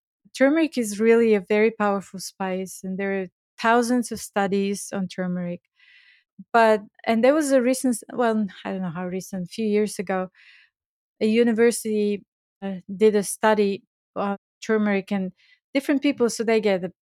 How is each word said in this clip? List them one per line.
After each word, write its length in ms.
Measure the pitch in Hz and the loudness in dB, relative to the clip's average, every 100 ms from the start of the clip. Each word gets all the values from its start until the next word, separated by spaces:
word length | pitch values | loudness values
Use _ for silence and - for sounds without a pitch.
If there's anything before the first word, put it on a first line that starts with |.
| _ _ _ - | _ _ _ 0
turmeric 420 | 269 320 302 254 | 2 4 0 -2
is 220 | 220 202 | -4 0
really 340 | 226 233 226 | 4 4 4
a 60 | 208 | 2
very 300 | 180 214 220 | 2 2 2
powerful 480 | 220 208 196 180 190 | 0 -2 -2 -6 -14
spice, 600 | - - 190 185 190 - | -14 -8 -6 -6 -8 -10
and 160 | 190 185 | -10 -6
there 240 | 196 196 | -4 -4
are 40 | 185 _ _ - | -6 _ _ -4
thousands 500 | 226 240 233 247 233 | 2 2 2 0 -2
of 80 | 214 | -8
studies 680 | - 208 196 196 196 202 - | -6 -2 0 0 -2 -4 -8
on 160 | 202 180 | -6 -6
turmeric. 520 | - 180 180 175 175 _ _ _ _ _ _ _ - - | -6 -6 -4 -6 -10 _ _ _ _ _ _ _ -20 0
But, 280 | 233 220 214 208 _ - | 4 4 4 -2 _ -2
and 160 | 226 | 2
there 120 | 254 | 4
was 180 | 302 285 | 4 4
a 100 | 269 | 2
recent, 360 | 240 262 254 240 - | 2 0 -2 -4 -6
well, 340 | 226 233 220 202 - | -2 0 0 -2 -6
I 80 | 196 | -8
don't 100 | 190 | -6
know 80 | 180 | -6
how 160 | 160 180 | -6 -6
recent, 380 | 185 - 190 | -8 -8 -10
a 40 | 175 | -8
few 180 | - 220 | -4 0
years 320 | 208 208 - | 0 0 -4
ago, 320 | 190 190 185 _ _ - _ _ _ _ _ - | -4 -4 -6 _ _ -20 _ _ _ _ _ -4
a 60 | 214 | 2
university, 960 | 226 240 220 233 226 220 214 208 202 - _ _ _ | 4 4 4 2 2 -2 0 0 -2 -8 _ _ _
uh, 140 | 196 185 - | -10 -10 -10
did 200 | 190 214 | 2 2
a 80 | 208 | 2
study 640 | 190 - 220 214 202 196 _ _ _ - | -2 0 2 2 2 -2 _ _ _ -6
on 200 | 202 196 _ _ | -6 -6 _ _
turmeric 480 | - 220 208 196 190 | -2 0 0 0 -2
and 200 | 202 185 - _ _ _ | -4 -4 -10 _ _ _
different 300 | 277 - 277 | -4 0 0
people. 260 | 285 - 240 | 0 0 0
So 140 | - | 0
they 160 | 226 226 | 0 2
get 240 | 208 190 | 2 0
a 80 | 180 - | -2 -12